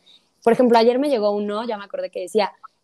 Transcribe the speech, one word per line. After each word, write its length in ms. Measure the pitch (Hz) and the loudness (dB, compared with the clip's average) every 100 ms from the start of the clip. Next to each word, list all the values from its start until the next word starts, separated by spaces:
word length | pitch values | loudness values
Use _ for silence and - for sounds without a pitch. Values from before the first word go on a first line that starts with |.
| _ _ _ _ | _ _ _ _
Por 100 | 233 | 0
ejemplo, 240 | 226 254 233 | 2 4 6
ayer 220 | 233 247 | 4 2
me 100 | 294 | 0
llegó 220 | 240 208 | 0 -2
uno, 340 | 208 208 208 240 | -2 -4 -6 -8
ya 100 | 208 | -10
me 80 | 202 | -10
acordé 240 | 185 185 | -12 -10
que 100 | 196 | -10
decía, 320 | 180 214 190 - - _ | -4 -2 -2 -6 -20 _